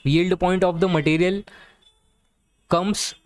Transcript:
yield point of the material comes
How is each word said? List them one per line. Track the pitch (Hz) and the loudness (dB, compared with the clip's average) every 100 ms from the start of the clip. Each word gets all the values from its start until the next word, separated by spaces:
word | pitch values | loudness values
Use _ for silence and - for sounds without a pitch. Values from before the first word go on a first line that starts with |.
| 139 | 0
yield | 156 180 180 | 0 0 0
point | 180 185 | 0 2
of | 180 170 | 0 0
the | 185 | 0
material | 160 151 160 180 196 - - - _ _ _ _ _ _ _ _ _ - | 0 2 2 0 -2 -8 -20 -20 _ _ _ _ _ _ _ _ _ -4
comes | 175 190 202 - - | -2 -2 -4 -6 -10